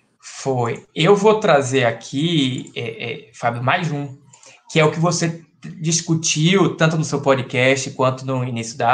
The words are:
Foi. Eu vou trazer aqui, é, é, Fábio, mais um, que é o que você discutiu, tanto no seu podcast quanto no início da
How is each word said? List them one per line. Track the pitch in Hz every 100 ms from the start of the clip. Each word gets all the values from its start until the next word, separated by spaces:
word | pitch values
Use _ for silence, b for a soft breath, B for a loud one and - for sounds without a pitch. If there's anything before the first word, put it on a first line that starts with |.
| _ _
Foi. | - - 139 127 117 - - -
Eu | 165 208
vou | 208 214
trazer | 202 147 127 135 120
aqui, | 113 - 135 165 160 131 127 - -
é, | 117 - 120 110 -
é, |
Fábio, | - 120 120
mais | 123 180 165
um, | 143 143 131 _ b b b _
que | 156
é | 156
o |
que | -
você | 175 170 165 - - _ 156 -
discutiu, | 160 165 - 165 - 151 160 190 165 -
tanto | 160 160
no |
seu | 139 143
podcast | 139 135 120 127 127 135 135
quanto | - 131 131 131
no | 131
início | 123 117 113 -
da | 117